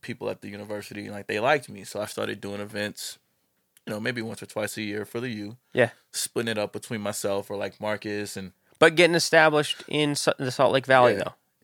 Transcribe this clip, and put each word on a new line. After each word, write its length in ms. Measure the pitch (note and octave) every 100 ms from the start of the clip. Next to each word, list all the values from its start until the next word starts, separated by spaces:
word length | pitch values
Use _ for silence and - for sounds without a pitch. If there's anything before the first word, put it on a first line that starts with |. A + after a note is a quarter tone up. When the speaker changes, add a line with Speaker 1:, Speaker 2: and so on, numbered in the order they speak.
Speaker 1:
people 280 | - - G#2
at 120 | G2
the 80 | G2+
university, 560 | G2+ G#2 G#2 - G#2 G#2
and, 60 |
like, 160 | G2+ G2
they 120 | G#2
liked 300 | B2 D3+ -
me. 140 | G2+
So 180 | G2+ G2+
I 40 | G#2
started 340 | - G#2+ G#2
doing 200 | G2+ G2+
events, 580 | G#2 G#2+ G#2 - - - _ _ _ _ _ _ -
you 60 |
know, 60 | G#2+
maybe 220 | A2 A#2+
once 200 | A2+ G#2+
or 40 | G#2
twice 320 | - B2 -
a 40 |
year 240 | G#2 G#2 G2+
for 140 | A#2+
the 100 | B2+
U. 280 | G#2+ G#2 A#2+ _
Speaker 2:
Yeah. 160 | B2 A#2 - _
Speaker 1:
Splitting 360 | - - B2 A2+
it 80 | G#2+
up 140 | G#2
between 300 | G#2 - A2+
myself 500 | G#2 - G2+ G2 G2
or, 60 | G2+
like, 220 | G2+ -
Marcus 560 | G#2 G#2 G#2+ G#2 G#2 G2
and 160 | F#2 - _ -
Speaker 2:
But 160 | D#3+ D#3
getting 200 | E3+ E3+
established 680 | - E3 D#3 D3+ D3 - -
in 260 | D3 D3+ C#3+
Sa-, 160 | - -
the 100 | C3
Salt 220 | - B2
Lake 140 | C3 C3
Valley, 280 | C3 A#2+
Speaker 1:
Yeah. 100 | G2 E2
Speaker 2:
though. 80 | - _ _